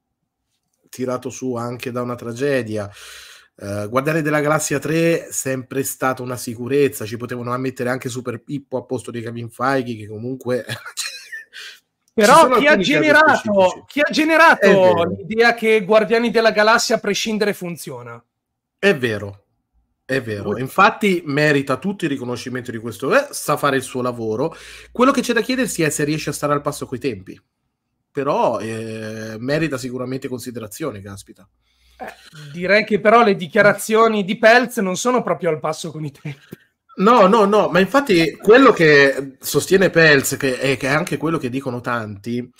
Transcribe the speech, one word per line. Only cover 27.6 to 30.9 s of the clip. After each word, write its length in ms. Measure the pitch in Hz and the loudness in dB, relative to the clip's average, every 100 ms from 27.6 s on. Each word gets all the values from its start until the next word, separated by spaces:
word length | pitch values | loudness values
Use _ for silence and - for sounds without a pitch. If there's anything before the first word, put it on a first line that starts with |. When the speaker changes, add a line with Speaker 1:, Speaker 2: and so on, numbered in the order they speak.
| _ _ _ _ _ | _ _ _ _ _
Speaker 1:
Però, 480 | - 135 196 196 110 | -6 -2 0 0 -2
eh, 800 | 110 113 113 110 107 110 110 110 | -4 -8 -8 -10 -10 -12 -12 -10
merita 380 | 123 151 160 131 | -4 -2 -2 -4
sicuramente 500 | 123 127 123 131 127 | -8 -8 -8 -8 -8
considerazione, 760 | 123 127 117 107 - 156 | -10 -10 -12 -12 -10 -10